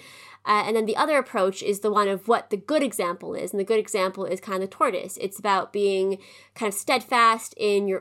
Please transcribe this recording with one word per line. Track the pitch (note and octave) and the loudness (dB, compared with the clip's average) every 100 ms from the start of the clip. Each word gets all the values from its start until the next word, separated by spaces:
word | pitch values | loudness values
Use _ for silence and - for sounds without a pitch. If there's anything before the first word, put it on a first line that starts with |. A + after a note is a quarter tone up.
| - - - - - | -20 -20 -20 -12 0
Uh, | G#3 G3+ | 2 2
and | |
then | A3+ A3 | 0 0
the | - | 0
other | D#4 D4 | 2 2
approach | A#3+ A3+ F#3+ F#3+ | 0 0 0 0
is | - G3+ | -2 0
the | G#3+ | 2
one | G#3 G3+ | 2 2
of | G3 G#3 | 0 2
what | A3+ - | 0 2
the | G3+ | -6
good | G3+ D4+ | 0 0
example | C#4 F#3+ F3+ F3 E3+ | 0 0 -4 -4 -8
is. | F3+ - | -6 -6
And | G3+ | -4
the | |
good | G3 A3 | 0 0
example | G#3+ G#3 F#3 F#3+ | 0 0 0 -2
is | F#3+ F#3 | -4 -4
kind | - F#3+ | -4 -4
of | F#3+ | -4
the | |
tortoise. | - D4 A#3 - - | 0 0 0 -6 -8
It's | F#3+ - | -8 -4
about | G#3 G3 - | 0 0 0
being | G#3 G3+ F#3+ F#3+ F#3+ - - - | 0 0 2 0 -2 -8 -20 -20
kind | - G#3+ | -6 -4
of | G3 | -4
steadfast | - B3+ - B3 A3+ A3+ - - | -2 -2 0 4 4 4 -4 -2
in | G#3 G3+ G3+ | 0 2 2
your | F#3+ | -2